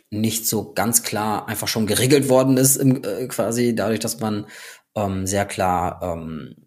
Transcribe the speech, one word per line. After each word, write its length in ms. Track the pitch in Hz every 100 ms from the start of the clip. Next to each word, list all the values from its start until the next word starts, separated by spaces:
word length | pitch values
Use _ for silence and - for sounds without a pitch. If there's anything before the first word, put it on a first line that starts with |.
| _
nicht 380 | 104 110 107 -
so 260 | 107 98
ganz 300 | - 104 113
klar 440 | - 107 107 104 -
einfach 220 | 110 107
schon 180 | 117 107
geregelt 400 | 95 123 143 127
worden 300 | 127 135 127
ist, 180 | 135 139
im, 280 | 139 123
äh, 240 | - 98 123
quasi 460 | - 104 117 120
dadurch, 260 | 113 101 110
dass 200 | 113 -
man, 280 | 113 104 104 - - - _ -
ähm, 300 | 101 95 95
sehr 200 | 101 98
klar, 560 | - 92 90 87 -
ähm, 540 | 92 82 80 78 69 -